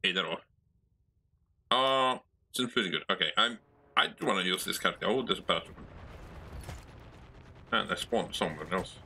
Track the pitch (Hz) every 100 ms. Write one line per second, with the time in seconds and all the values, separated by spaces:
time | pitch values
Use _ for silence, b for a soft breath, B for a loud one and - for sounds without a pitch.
0 | 95 92 85 82 - _ _ _ _ _
1 | _ _ _ _ _ _ _ 123 - 135
2 | 131 123 _ _ _ - 123 123 95 76
3 | - 95 80 - 117 120 _ _ - -
4 | 147 - 151 98 92 92 95 - 95 -
5 | 90 123 113 92 - 85 - - - -
6 | - - - - - - - - - -
7 | - - - - - - - 90 - 85
8 | - 113 82 - 92 76 80 92 87 -